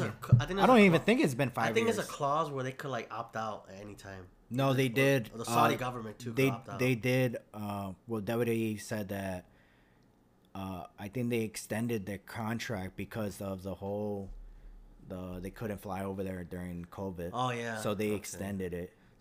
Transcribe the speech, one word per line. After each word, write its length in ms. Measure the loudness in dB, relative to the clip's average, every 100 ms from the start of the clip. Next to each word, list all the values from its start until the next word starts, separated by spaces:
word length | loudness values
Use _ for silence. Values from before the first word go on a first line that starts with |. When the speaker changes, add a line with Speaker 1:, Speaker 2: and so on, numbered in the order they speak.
Speaker 1:
there's 100 | 2
Speaker 2:
think 140 | -2
Speaker 1:
a 20 | 6
cl-, 140 | 6
I 40 | 6
think 40 |
Speaker 2:
I 40 | 4
Speaker 1:
there's 40 | 8
Speaker 2:
don't 100 | 10
Speaker 1:
a 20 |
Speaker 2:
even 120 | 10 8
Speaker 1:
cl-, 40 |
Speaker 2:
think 160 | 6 4
it's 140 | 4
been 160 | 2 0
five 140 | 2 2
Speaker 1:
I 20 |
think 120 | 4 2
Speaker 2:
years. 100 | 2
Speaker 1:
there's 120 | -2
a 20 |
clause 400 | -2 0 0 0
where 140 | -2
they 80 | -4
could, 180 | -6 -6
like, 220 | -6 -6
opt 240 | -8 -6 -4
out 300 | -4 -6 -12
at 120 | -16
any 140 | -14
time. 320 | -14 -14 -14 -14 -18 -6
Speaker 2:
No, 240 | 0 2
they 140 | 4 2
Speaker 1:
Or 20 |
Speaker 2:
did. 420 | 4 6 4 2
Speaker 1:
the 100 | -6
Saudi 300 | 0 4 6
Speaker 2:
Uh, 40 | 4
Speaker 1:
government 400 | -2 -4 -8 -10
too 120 | -6
could 60 | 2
Speaker 2:
they, 120 | 2
Speaker 1:
opt 200 | 2 -6
out. 80 | -2
Speaker 2:
they 160 | 2 2
did. 400 | 2 2 2 0 -10
Uh, 380 | -8 -4 -4 -4 -8 -6
well, 140 | -4
W 220 | 0 0 2
W 60 |
E 240 | 2 0 -2
said 320 | -6 -6 -4
that. 340 | -4 -4 -6 -10 -20 _ _ _ _ _ _ _ _ _
Uh, 320 | -10 -8 -8 -10 -12
I 80 | -8
think 200 | -4 0
they 120 | 0
extended 640 | -2 -6 -6 -2 -2 -2 -4
their 120 | -10
contract 800 | -10 -6 -4 -4 -4 -4 -6 -8
because 440 | -8 -4 -6 -4
of 200 | -6 -6
the 120 | -6
whole 560 | -8 -4 -4 -2 -4 -8 -12 -16 -18 -18 -20 -20 -20 -12
the, 280 | -10 -8 -8
they 80 | -10
couldn't 320 | -8 -6 -6
fly 200 | -6 -6
over 200 | -4 -4
there 180 | -4 -6
during 420 | -8 -8 -8 -8 -10
covid. 440 | -8 -8 -6 -6
Speaker 1:
Oh, 160 | -2 -2
yeah. 260 | -2 -4 -4
Speaker 2:
So 160 | -2
they 120 | 0 0
Speaker 1:
Okay. 80 | -2
Speaker 2:
extended 560 | -4 -8 -6 -4 -4
it. 220 | -4 -8 -12 -20 _